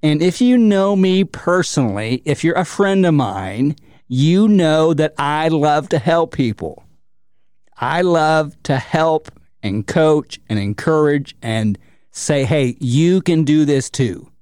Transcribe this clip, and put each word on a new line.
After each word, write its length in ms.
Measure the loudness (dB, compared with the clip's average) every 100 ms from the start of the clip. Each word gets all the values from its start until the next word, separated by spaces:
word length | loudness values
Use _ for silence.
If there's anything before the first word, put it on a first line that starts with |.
And 220 | 0 0
if 180 | 0 2
you 160 | 2 4
know 380 | 4 2 2
me 300 | 2 2 2
personally, 960 | -2 -4 -2 0 0 -2 -2 -2 -4 -6
if 200 | -4 -2
you're 100 | -2
a 100 | -2
friend 400 | -4 -2 0 2
of 100 | 2
mine, 600 | 2 0 -4 -8 -4 -4 -4 -14 -20 _
you 400 | 0 2 4 4
know 480 | 4 2 2 2
that 180 | 2 -2 -2
I 300 | -4 -2 -2
love 400 | 0 2 0 0
to 100 | -4
help 340 | 0 0 0
people. 520 | -2 -4 -4 -10 -14 -20 _ _ _ _ _ _ _ _ -8
I 240 | -6 -2
love 520 | 0 2 2 0 -2 -8
to 160 | -4 -4
help 500 | -2 -2 0 0 -4 -20 -20 _
and 240 | -6 -4
coach 540 | -4 0 2 2 -2 -16 _
and 80 | -4
encourage 760 | -4 -4 -2 2 2 0 -4 -12
and 340 | -6 -2 -2 -4 -8 _ _
say, 320 | -14 -4 -2
"Hey, 320 | 0 0 0 -2
you 420 | -2 2 2 2
can 200 | 2 0
do 220 | 2 2
this 260 | 2 0 -2
too." 400 | -4 -4 -4 -14 _